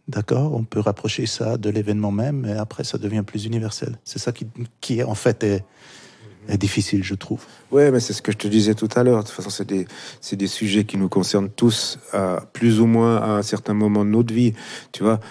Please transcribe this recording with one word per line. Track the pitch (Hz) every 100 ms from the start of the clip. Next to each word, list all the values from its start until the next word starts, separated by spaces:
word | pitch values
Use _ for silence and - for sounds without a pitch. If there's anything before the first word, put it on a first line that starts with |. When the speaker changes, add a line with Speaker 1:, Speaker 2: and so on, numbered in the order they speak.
| -
Speaker 1:
d'accord, | 104 104 123 151 120
on |
peut | 113 107
rapprocher | 104 101 135 - 113
ça | - 113 117
de | 104
l'événement | 104 104 104 104
même, | 101 131 143
mais | 117
après, | 104 107 -
ça | - -
devient | 104 107 101
plus | 107 110
universel. | 113 110 - 120 117
C'est | - -
ça | -
qui, | 113 110 - 120 -
qui | - 117
en | 123 107
fait, | 123 110
est, | 107 98 95 _ - - - - - - 104
est | 98
difficile, | 98 - 101 101
je | 92
trouve. | 98 - 113 - - -
Speaker 2:
Ouais, | 139 143
mais | 127
c'est | 117
ce | 101
que | -
je | 104
te | 104
disais | 110 104
tout | 107 113 123
à |
l'heure. | 123 113
De | 101
toute | -
façon, | 95
c'est | - 98
des, | 95 90 - - -
c'est | - 101
des | 98
sujets | - 107 104 107
qui | 98
nous | 95
concernent | 98 90 104 98
tous, | - 120 113 - - -
à | 101 92 90 -
plus | - 117 110
ou | 113
moins | 113 117 113
à | 110 104
un |
certain | 104 104 - 104
moment | 107 104
de | 101
notre | 110 117
vie, | 113 120 110 - - -
tu | -
vois. | 104 110 -